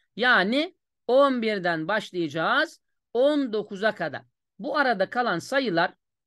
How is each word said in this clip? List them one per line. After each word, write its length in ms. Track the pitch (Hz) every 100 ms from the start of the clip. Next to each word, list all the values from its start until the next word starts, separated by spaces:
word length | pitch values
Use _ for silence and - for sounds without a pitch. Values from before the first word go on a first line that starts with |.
| _ -
Yani 600 | 247 233 185 254 330 - _ _ -
on 360 | 254 277 254
birden 460 | 220 208 180 165 160
başlayacağız 920 | 214 - 180 165 147 170 247 311 - _ _ _
on 380 | 233 269 302 269
dokuza 420 | 214 202 196 214
kadar. 280 | 208 165 127 - _ _ -
Bu 200 | 220 311
arada 320 | 262 226 277
kalan 280 | 247 240 175
sayılar 560 | - 269 262 165 175 - _ _